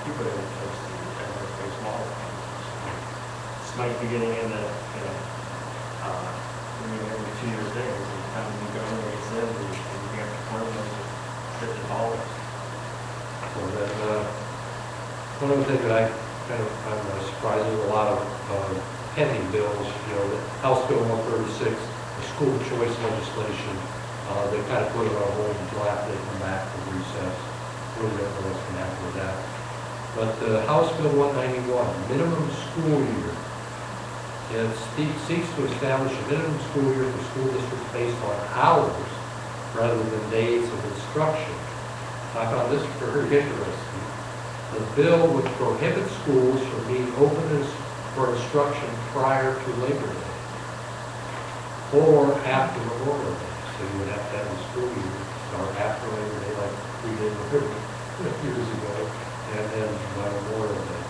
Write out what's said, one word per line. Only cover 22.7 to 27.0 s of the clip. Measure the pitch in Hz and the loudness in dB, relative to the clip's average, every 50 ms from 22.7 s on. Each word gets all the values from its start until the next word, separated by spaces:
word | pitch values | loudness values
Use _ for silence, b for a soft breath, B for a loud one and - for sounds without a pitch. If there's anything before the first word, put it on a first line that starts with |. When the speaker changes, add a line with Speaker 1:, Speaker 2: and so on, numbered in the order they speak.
| 127 120 117 117 113 117 | 0 2 2 0 0 0
Speaker 2:
legislation, | 117 110 110 113 - - - 113 104 104 101 - - 107 101 95 - - - - - - - - - 101 | 0 0 0 0 -2 -4 -4 -2 -2 -2 -2 -2 -4 -4 -4 -4 -6 -6 -8 -8 -8 -8 -8 -8 -6 -2
uh, | 98 101 - 101 | 0 0 0 2
they | 107 104 - - | 0 0 0 2
kind | 127 120 - | 2 2 2
of | - | 2
put | 117 117 110 104 | 0 2 2 2
it | - | 2
on | 101 101 101 104 107 | 2 2 2 2 2
hold | 104 104 101 | 0 0 0
until | 95 95 - - 104 104 104 | -2 -4 -4 -2 0 0 2
after | 101 101 - 110 | 2 0 -2 -2
they | 101 95 - - | -2 -4 -4 -4
come | - 95 95 | -4 -4 -2
back | 95 95 95 95 - | -2 -2 -2 -2 -4
from | - 92 92 95 92 | -6 -6 -4 -4 -4
recess. | 92 | -4